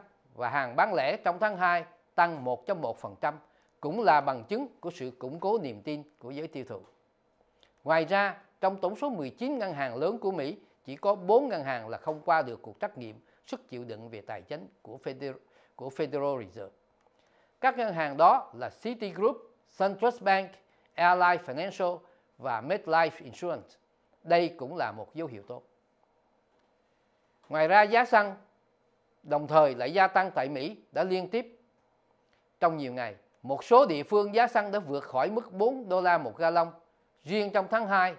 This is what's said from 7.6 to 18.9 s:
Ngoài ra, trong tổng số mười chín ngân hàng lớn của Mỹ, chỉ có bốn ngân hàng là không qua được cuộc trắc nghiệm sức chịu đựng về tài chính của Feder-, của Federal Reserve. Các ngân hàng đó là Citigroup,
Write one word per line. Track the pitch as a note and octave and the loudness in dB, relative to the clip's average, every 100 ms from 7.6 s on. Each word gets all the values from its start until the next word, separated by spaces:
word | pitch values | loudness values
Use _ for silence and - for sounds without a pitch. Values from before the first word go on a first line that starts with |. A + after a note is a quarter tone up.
| _ _ | _ _
Ngoài | C3+ D#3+ | 0 0
ra, | D#3 G3 G3+ - _ _ | 2 2 0 -4 _ _
trong | F#3+ G3 | -2 0
tổng | F#3 G#3 | -4 -4
số | C#4+ | -6
mười | G#3 C3 | -4 -8
chín | - B3+ C#4 | -6 -6 -4
ngân | G3 | -6
hàng | C#3+ C3+ A#2+ | -4 -6 -2
lớn | E3 A3+ | -2 -2
của | G3 | -4
Mỹ, | F#3 C#3 G#3 - _ | -4 -6 -8 -16 _
chỉ | - C#3 | -16 -4
có | G3+ | -2
bốn | G3+ F3+ A3+ C#4+ | 0 4 4 4
ngân | F3+ | -4
hàng | C3+ B2 A2 | -4 -6 -8
là | A2 | -8
không | - D#3 | -8 -4
qua | D3+ D#3+ | 2 2
được | C3 A2+ | 0 -6
cuộc | A2+ G#2 | -14 -10
trắc | G#3 C3+ | -10 -8
nghiệm | A2+ A2 _ _ - | -16 -16 _ _ -14
sức | E3+ _ | -14 _
chịu | B2 | -14
đựng | A#2+ G#2+ A#2 | -12 -12 -14
về | A2 | -16
tài | G2+ G#2 | -14 -14
chính | F2+ D3+ F#3+ _ | -12 -14 -14 _
của | - B2 | -20 -14
Feder-, | - C3+ C3+ C3 _ _ _ - | -12 -10 -10 -12 _ _ _ -16
của | C3 C3+ | -12 -6
Federal | D3 C#3+ C#3+ C3+ | -4 -2 -2 -4
Reserve. | G2+ G2+ F#2+ - _ _ _ _ _ _ _ _ | -8 -14 -16 -18 _ _ _ _ _ _ _ _
Các | C4 B3 | -2 0
ngân | A3+ | -2
hàng | E3 D3+ C#3 | -2 -2 6
đó | F3 B3+ - | 6 6 2
là | A#2 B2 - | -10 -12 -10
Citigroup, | - | -10